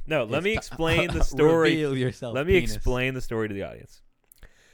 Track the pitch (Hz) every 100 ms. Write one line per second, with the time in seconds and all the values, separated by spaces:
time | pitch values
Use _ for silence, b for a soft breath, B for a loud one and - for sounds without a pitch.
0 | 139 151 110 139 185 220 - - 165 165
1 | 175 165 - 139 151 165 156 160 147 131
2 | 123 - 123 120 160 190 113 107 127 123
3 | 131 131 - 113 107 98 82 57 - -
4 | _ _ _ _ b b b